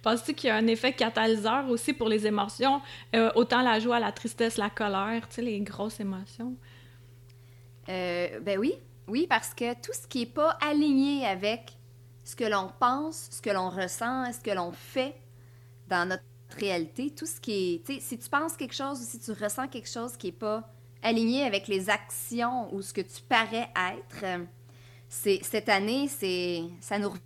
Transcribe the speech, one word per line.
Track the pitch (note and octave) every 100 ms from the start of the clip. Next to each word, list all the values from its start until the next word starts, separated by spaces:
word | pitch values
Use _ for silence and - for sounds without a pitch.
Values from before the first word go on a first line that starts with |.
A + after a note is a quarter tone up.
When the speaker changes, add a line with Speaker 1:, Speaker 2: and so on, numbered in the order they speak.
Speaker 1:
Penses-tu | A3 A#3 - D4+
qu'il | C4
y |
a | G#3+
un | A3+
effet | A3+ B3+
catalyseur | B3 A3+ A3+ A3 A3+ G#3 B3 C4+
aussi | A#3 -
pour | C#4 A3+
les | G#3+ G#3+
émotions ? | G#3 G3+ - C4 C#4 C4+ - - A3+
Euh, | A3+ A3
autant | A#3+ B3+
la | B3+ A3
joie, | A#3 A#3+
la | G#3
tristesse, | - A#3 - A3+ A3+
la | G#3
colère, | - G#3+ F#3+ G3+ A#3 A3+
tu | -
sais, |
les | A#3+ G#3
grosses | G3+ - G#3 -
émotions. | G3+ F#3+ G3 - A#3 B3+ - - - - - - - - - - - - -
Speaker 2:
Euh, | F#3 F3+ F3 F3 A2
ben | F3+ G3
oui, | B3 G#4+ - - -
oui, | A3+ F4
parce | A3+ -
que | - A#3+ A#3+
tout | -
ce | B4+ -
qui | C4
est | A#3
pas | - D#4 -
aligné | D4 D4 D4+ C4+ C#4 C#4+ B3
avec | F#3 G#3 A3+ - - - - - -
ce | - -
que | A3+
l'on | G3+ F#3+ -
pense, | B3 C4 D4+ - -
ce | -
que | A3+
l'on | G3 F#3
ressent, | F3 F#3 - A#3 C4 B3
ce | A#3
que | -
l'on | G3 F3
fait | F3 - C4+ C4 D4+ - - - - - - -
dans | F#3 F3
notre | F#3 - - - -
réalité, | G3+ F3 E3 - C#4
tout | - D#4+
ce | -
qui | - G#3 F#3 E3+
est, | -
tu |
sais, | C#4
si | - A#3
tu | -
penses | C#4+ D#4+ -
quelque | C4+ -
chose | C#4 C#4
ou | A#3
si | A#3
tu | -
ressens | G#3 G#3 A#3 C4
quelque | C4 -
chose | A#3 A#3+ A#3+
qui | F#3+
est |
pas | F3 G#3+ G#3+ A3 - - -
aligné | A3+ A3+ A3+ A#3+ C4+
avec | G3 G3
les | G3 F#3
actions | G#3 - - - A#3 A#3 B3 A3
ou | G3
ce | G3
que | -
tu | F#3 - -
parais | A#3+ A3 A3+ A#3+ -
être, | F#3 G3+ - -
euh, | G3 F3+ F3 - - - - - -
c'est, | - G#3 F#3+
cette | - G#3+ G#3
année, | G3 G#3 B3+ C#4+
c'est, | - F#3+ F3+ F3 F3 E3+ F3
ça | - G#3
nous | G3+ F3+